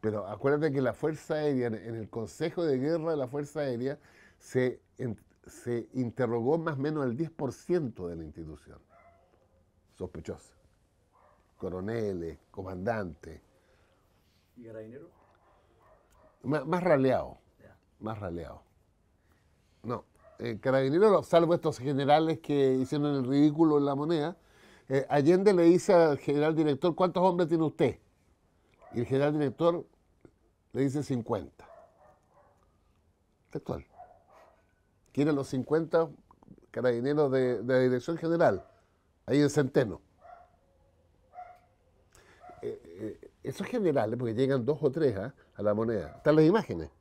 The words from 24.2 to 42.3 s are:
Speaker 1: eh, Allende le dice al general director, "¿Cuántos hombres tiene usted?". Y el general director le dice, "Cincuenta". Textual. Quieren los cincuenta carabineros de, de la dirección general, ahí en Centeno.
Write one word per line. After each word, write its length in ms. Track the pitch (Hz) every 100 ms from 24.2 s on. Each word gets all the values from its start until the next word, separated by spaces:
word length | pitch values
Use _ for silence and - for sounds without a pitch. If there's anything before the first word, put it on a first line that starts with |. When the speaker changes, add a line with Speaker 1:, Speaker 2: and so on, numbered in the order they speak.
| 147 175 _ _ - - _
Speaker 1:
eh, 180 | 135 135
Allende 420 | 147 143 185 196
le 100 | 185
dice 300 | 170 175 -
al 240 | 180 165 139
general 380 | - 143 151 160
director, 400 | 156 139 180 156
"¿Cuántos 260 | 185 170
hombres 280 | 185 175 170
tiene 160 | 165 156
usted?". 340 | - 139 - _ _ _ _ _ _ _ _ -
Y 80 | 113
el 40 | 117
general 280 | 135 147
director 520 | 151 143 113 170 170 - _ _ _ - _ _ _ _
le 100 | 120
dice, 220 | 139 135
"Cincuenta". 640 | 139 131 110 110 73 _ - - - _ - _ _ _ _ _ _ _ _ _ _ _ _ _ _
Textual. 360 | 156 - 123 - - - - _ - - _ _ _ _ _ _
Quieren 240 | - 147 147
los 140 | 135
cincuenta 600 | 131 120 156 165 165 165 - _ _ _ - _
carabineros 580 | 110 123 117 127 147 143
de, 300 | 131 127 120
de 120 | 117
la 60 | 131
dirección 380 | 127 127 123 165
general, 480 | 165 165 156 95 - _ _ _ _ _ -
ahí 160 | 135
en 80 | 143
Centeno. 520 | 151 135 143 120 82 _ _ - - - _ _ _ _ _ _ _ _ 719 719 719 _ _ _ _ _ - _